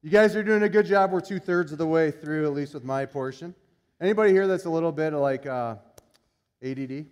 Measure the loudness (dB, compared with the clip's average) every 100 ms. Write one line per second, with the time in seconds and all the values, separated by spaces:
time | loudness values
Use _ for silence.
0 | 4 6 6 2 2 2 4 2 4 4
1 | 4 0 -4 -8 -2 -2 -2 -4 0 2
2 | 2 -2 -6 -2 -2 -2 -8 -10 -6 -6
3 | -6 -6 -8 -8 -16 -18 _ _ _ _
4 | -2 2 4 4 2 -2 -2 -2 -2 -2
5 | -2 0 -2 -2 -6 -6 -6 -8 _ -20
6 | _ _ _ _ _ _ -10 -8 -10 -10
7 | -14